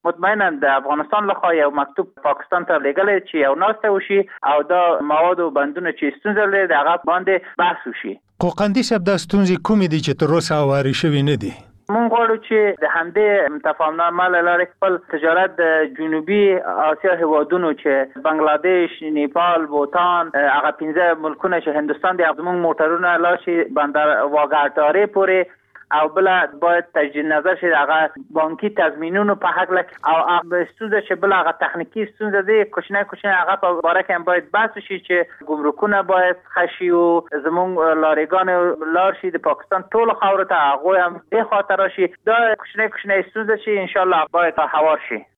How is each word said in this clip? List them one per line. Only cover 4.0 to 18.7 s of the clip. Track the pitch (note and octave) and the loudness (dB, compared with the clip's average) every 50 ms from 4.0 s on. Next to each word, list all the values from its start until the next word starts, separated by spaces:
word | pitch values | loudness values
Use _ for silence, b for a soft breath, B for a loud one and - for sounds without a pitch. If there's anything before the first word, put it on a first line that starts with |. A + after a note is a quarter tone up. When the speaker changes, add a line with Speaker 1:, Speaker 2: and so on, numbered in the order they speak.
| F#3 - G3 G3 F#3+ B B B - C3+ | -2 0 0 0 0 B B B -2 0
Speaker 1:
او | D3 D3 C#3+ D3 | 0 0 0 2
دا | F3 F3+ F3 E3+ D#3+ - C#3+ D3 | 2 2 4 2 2 0 0 0
مواد | D3+ D#3 E3+ F3 F3+ F3 F3 | 2 2 2 2 2 0 -2
او | D#3+ C3+ C#3+ | -2 0 -2
بندونه | C#3 D3 D3 F3 F3+ E3 D3+ - | -2 -2 -4 -6 -6 -6 -4 -2
چې | D#3 C#3+ C#3 - | -4 -4 -4 -4
ستونزه | - G#3+ G3+ G#3+ G#3 G3 G3 | -6 -2 0 0 0 2 2
لري، | G3 F#3+ F3 | 0 2 2
د | D#3+ C#3+ | 2 2
هغه | C#3+ D#3+ F3 F3 - D#3+ | 2 2 0 0 0 -2
باندې | E3+ F3+ F#3 F#3+ F#3+ E3+ F3+ B B - G3 | -2 0 0 0 0 0 -2 B B -2 0
بحث | F#3 F3 - - F3+ | 0 -2 -4 -10 -12
وشي. | - - - G#2 G2 - _ _ _ _ - | -12 -10 -10 -10 -12 -12 _ _ _ _ -4
Speaker 2:
کوقندي | F3+ - - G#3 G3+ F#3+ B3+ A#3+ - | -2 0 0 -2 0 2 0 0 0
صاحب، | A#3 G3+ F3 F#3+ | -2 0 0 0
دا | G3+ E3+ - | -2 -2 -2
ستونزې | - - G3+ G3 F3+ F3+ F3 - - | 0 0 2 2 2 2 0 0 0
کومې | A3 G#3 F#3 E3+ | 2 2 2 2
دي | D3+ D#3 - | 0 -2 -2
چې | D#3 C3+ - - | -2 0 0 0
تر | D3 D#3+ E3+ | 2 2 0
اوسه | E3 - D#3+ D3+ | 0 0 0 0
هوارې | D3 C#3 C#3 C#3 C3+ C3+ C3 - | 2 2 2 2 0 0 -2 0
شوې | - D#3+ D3 C#3+ C#3 D3 | 0 2 2 2 2 2
نه | D3 A2+ G#2+ | 0 -2 -2
دي؟ | F#2 - - - - _ - _ - | -8 -10 -12 -20 -20 _ -20 _ -2
Speaker 1:
مونږ | G3+ A3+ A#3 A3+ | 0 0 2 2
غواړو | A3 A#3 A#3 A3 A3+ A3 A3 | 2 2 2 2 0 -2 -2
چې | - A3 G#3+ G#3 G3+ F#3 - | 0 2 2 2 2 0 -2
د | D#3 D3 | -2 -2
همدې | - E3 E3 F3 E3 G#3 G#3+ G#3 G3+ G3 E3 C#3 D3+ D3 - | -2 -2 -4 -2 0 2 2 4 4 2 2 0 -2 -2 -4
تفاهمنامه | D#3 D3+ - D#3+ D#3 D#3+ E3 E3+ E3+ F3 F3+ F3+ F#3 F3+ | -4 -2 0 -2 -2 0 0 -2 0 0 0 0 2 2
له | E3+ E3+ F3 | 2 2 2
لارې | F3 F3 F3+ F3 _ | 2 2 0 -2 _
خپل | _ G3 F#3+ F#3 E3+ - - | _ 0 0 0 -2 -4 -8
تجارت | - D3+ D3+ D#3+ E3 F3+ F#3+ F#3 - - | -6 -2 0 2 2 2 2 0 0 0
د | E3+ D#3+ D#3+ D#3 D#3 C#3 C3 - | 2 2 4 2 0 0 -4 -6
جنوبي | D#3+ D#3+ D#3 D#3 D#3 E3 G3+ G#3 G3+ G3 F#3 F3+ - - F2+ F#2+ D#3 | -4 -2 -2 -4 -2 0 2 4 4 4 4 2 -2 -4 -2 0 0
آسیا | D#3 D#3 - - F#3+ F3+ E3 | 0 0 0 0 0 0 2
هیوادونو | E3 D#3 D#3 D3+ D3 C#3+ F3 F3+ F3+ D#3+ | 2 2 2 2 2 0 0 0 0 -2
چې | C#3+ - - D3+ C#3 C3+ C3+ C3+ - C3 C3+ | -4 -2 0 0 0 0 0 -4 -8 -6 -4
بنګلاديش، | D#3 D#3 D#3 D#3 D3+ D3+ D3+ D3+ F#3 | -2 0 0 2 2 0 2 2 2